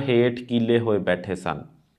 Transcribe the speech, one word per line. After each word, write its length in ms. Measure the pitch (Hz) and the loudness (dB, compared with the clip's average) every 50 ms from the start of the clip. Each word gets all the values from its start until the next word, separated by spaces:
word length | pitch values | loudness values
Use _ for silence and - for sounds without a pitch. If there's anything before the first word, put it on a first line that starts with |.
| 131 - | 2 2
ਹੇਠ 300 | 123 117 120 123 120 123 | 4 4 4 2 0 -2
ਕੀਲੇ 400 | - - 120 120 113 113 117 117 | -6 -4 -2 0 2 2 2 2
ਹੋਏ 180 | 117 113 107 101 | 2 2 0 0
ਬੈਠੇ 380 | 92 90 90 90 90 98 92 | 0 0 -2 -2 -2 -4 -6
ਸਨ। 300 | 90 - 87 78 73 - - - _ _ _ _ | -6 -4 -6 -6 -6 -10 -16 -20 _ _ _ _